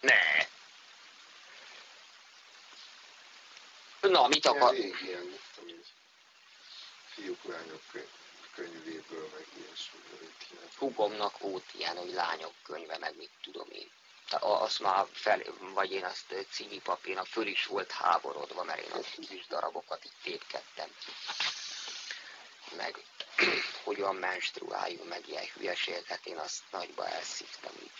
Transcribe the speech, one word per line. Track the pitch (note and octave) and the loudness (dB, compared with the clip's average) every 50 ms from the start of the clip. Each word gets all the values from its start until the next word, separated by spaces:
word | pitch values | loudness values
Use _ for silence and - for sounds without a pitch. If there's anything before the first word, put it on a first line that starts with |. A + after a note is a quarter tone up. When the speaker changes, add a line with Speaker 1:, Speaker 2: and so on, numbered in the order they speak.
Speaker 1:
Ne! | - C#3 B2 G2+ F2 D#2+ D2 D#2 D#2+ - - - - - - - - - - - - - - - - - - - - - - - - - - - - - - - - - - - - - - - - - - - - - - - - - - - - - - - - - - - - - - - - - - - - - - - | 8 10 10 10 10 8 6 6 4 2 -2 -18 -20 -20 -20 -20 -20 -20 -20 -20 -20 -20 -20 -20 -20 -20 -20 -20 -20 -18 -18 -18 -18 -16 -16 -18 -18 -18 -20 -20 -20 -20 -20 -20 -20 -20 -20 -20 -20 -20 -20 -20 -20 -20 -18 -18 -18 -18 -18 -20 -20 -20 -20 -20 -20 -20 -20 -20 -20 -20 -20 -20 -20 -20 -20 -20 -20 -20 -10 4
Na, | - G3 F#3 E3 D3+ C#3 | 8 8 10 10 10 10
mit | D3 D3+ - | 8 8 8
Speaker 2:
Ilyen | D3 A#2+ | 8 8
Speaker 1:
akar- | C#3+ C3 A#2+ - | 10 10 10 10
Speaker 2:
régi, | - A2 F#2+ F2+ - F#2+ | 8 2 0 -2 -4 -4
ilyen, | F#2 F#2 F2+ - | -4 -6 -6 -6
mit | F2+ - - - - - | -8 -10 -12 -16 -16 -18
tudom | - - - | -18 -16 -16
én, | E3+ - - - - - - _ _ _ - - - - - - - - - - - - - - - - - - - | -16 -16 -18 -20 -20 -20 -20 _ _ _ -20 -20 -20 -20 -20 -20 -20 -20 -20 -18 -16 -16 -16 -16 -18 -20 -20 -18 -14
fiúk, | - - - - - - | -10 -6 -6 -6 -6 -6
lányok | - F2 E2 E2 - - - - - | -8 -8 -8 -8 -10 -12 -14 -14 -12
köny-, | - - - - - - - - - - - - - | -12 -12 -12 -12 -14 -20 -20 -20 -20 -20 -20 -16 -8
könyvéből, | - - C#2 E2 D#2+ D#2+ E2 D#2+ D#2+ D#2 - E2 D#2+ D#2+ D#2+ D#2 | -8 -8 -8 -8 -10 -8 -8 -8 -8 -8 -10 -8 -8 -8 -8 -10
meg | D#2 D#2+ D#2 - - | -12 -14 -14 -14 -16
ilyesmi, | - - - - - - - - - - - - | -14 -12 -10 -10 -10 -10 -12 -16 -16 -16 -16 -14
mint | - D#2+ - - - - | -16 -16 -16 -16 -16 -16
ilyen. | - - - - - | -16 -16 -16 -16 -8
Speaker 1:
Hugomnak | - C#3 C#3 A#2 - G#2+ G#2 G#2+ G#2+ G#2 G2+ - - | -2 -2 -2 2 4 2 2 4 0 -2 -2 -2 -2
volt | - G2+ F#2+ F#2 - - - | -6 -4 -4 -4 -6 -8 -8
ilyen, | - F2+ - E2+ | -4 -4 -4 -4
hogy | F2 F2 F2+ F2+ | -4 -6 -6 -2
lányok | F2+ E2+ E2 E2 D#2+ D#2+ D2+ - - - | 0 0 0 0 -2 -4 -10 -10 -12 -10
könyve, | - F2 D#2 E2 D#2 D#2+ D#2+ | -8 -8 -8 -6 -6 -6 -6
meg | D#2 D2+ D2+ | -6 -6 -8
mit | - E2 - - - - | -8 -16 -18 -14 -14 -14
tudom | - - - - - | -12 -10 -10 -10 -10
én. | - - - - - - - - - - - - | -10 -14 -14 -14 -18 -20 -20 -20 -20 -18 -8 -2
A-, | - - - G2 G#2 - - | -2 2 4 6 6 6 6
azt | A2 - - | 2 2 2
már | G#2+ G2 F#2 F#2+ G2 - - | 4 6 6 6 4 2 0
fel, | - - G#2+ G#2 - - - - - | -2 4 4 4 4 4 -4 -8 -10
vagy | F#2 F#2+ F#2+ F#2+ F#2+ F#2+ F#2+ | -10 -4 0 0 0 2 0
én | F#2+ F#2 | -2 -2
azt, | F2+ F#2 - - - - | -2 -4 -6 -8 -6 -6
ö, | F#2+ G2 - | -6 -6 -6
című | - - G#2+ G2+ G2+ F#2+ | -6 -8 -8 -8 -10 -8
papírnak | - - F2+ - - - F#2+ F#2+ F#2 | -2 -2 -2 -2 0 -6 -4 -4 -4
föl | - - A#2 A2 | -2 0 -2 0
is | G#2 F#2+ - - | 0 0 0 0
volt | - G2 G2 F#2 - | 0 0 -2 -2 -2
háborodva, | - - - F2+ F2 E2 - C#2 C#2+ D2 C#2+ - - - F2+ | -4 0 4 6 4 4 4 0 -4 -4 -6 -6 -4 -6 -4
mert | E2 D#2+ - | -4 -4 -4
én | - - G1+ | -4 -4 -6
a | G1+ - - - - D#4+ | -6 -6 -6 -8 -10 -10
kis | - G2+ F#2 - | -10 -10 -12 -8
darabokat | - - - - - - - - - - - - | -4 -4 -2 -2 -2 -4 -6 -8 -6 -10 -8 -8
itt | - - - - | -14 -16 -10 -8
tépkedtem. | F#2 F2 E2 - - - - - - - - - - - - - - - - - - - - - - - - - - - - - - - - - - - - - - - - - - - - - - - | -6 -6 -6 -8 -8 -8 -8 -8 -8 -10 -10 -10 -10 -10 -14 -12 -12 -12 -10 -8 -8 -4 -2 -2 -2 -2 -4 -8 -8 -8 -8 -8 -8 -10 -10 -8 -10 -10 -10 -10 -16 -16 -16 -18 -20 -20 -18 -16 -14 -8
Meg | - - - - - - - - - - - - | -6 -6 -6 -6 -8 -14 -16 -14 -14 -14 -2 4
<clears throat> | - - F3+ F3 - - - - - - | 6 6 6 6 4 2 -2 -4 -6 -2
hogyan | - G#2 G2+ G2 G2 F#2+ | -2 0 2 2 2 2
menstruáljunk, | F#2+ F#2 F#2 F#2 F2+ - - - - - - - G1+ - F2+ F2 D#2+ - F2 | 2 0 0 0 0 -2 -2 -4 -4 -8 -4 -2 -2 -2 -2 -4 -6 -8 -8
meg | E2+ F2 - - | -8 -8 -8 -6
ilyen | D2 D2 - - - | -6 -6 -6 -8 -8
hülyeségeket, | - - G2 F2+ F2+ - - F2 F2 F2 - F2 F2 - | -6 -4 -2 0 0 0 -2 -2 -4 -4 -4 -6 -6 -6
én | F2 F2 E2 | -8 -6 -6
azt | D#2 D#2+ - - - - | -6 -6 -6 -8 -8 -8
nagyba | - F#2+ F2 D2+ D2 - G1+ G1+ | -6 -6 -6 -6 -6 -4 -4 -2
elszívtam | G1+ - - - - - - - - - - G1+ G1+ G1+ - | -2 -4 -4 -6 -6 -8 -8 -10 -12 -12 -12 -12 -12 -12 -16
így. | - - - | -16 -16 -18